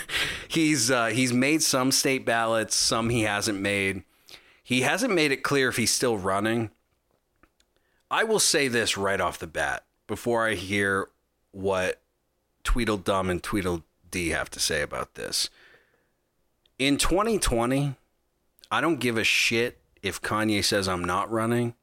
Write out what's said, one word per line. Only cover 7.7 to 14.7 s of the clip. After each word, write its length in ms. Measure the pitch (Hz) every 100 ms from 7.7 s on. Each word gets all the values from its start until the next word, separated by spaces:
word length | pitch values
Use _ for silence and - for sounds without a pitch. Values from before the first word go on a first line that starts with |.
| _ _ _ -
I 140 | 151
will 160 | 220 208
say 280 | - 156 135
this 300 | 117 104 -
right 220 | 98 98
off 160 | 87 -
the 80 | 85
bat 360 | 78 71 - - _ -
before 400 | 104 - 117 113
I 60 | 104
hear 540 | 92 101 101 98 - _ _ _ _
what 500 | 95 98 95 92 - _ _ _ _ _ _
Tweedledum 640 | - 127 113 104 90 98 92
and 120 | 87
Tweedledee 840 | - 107 90 87 - _ _ 95 85
have 200 | 156 -
to 80 | -
say 220 | -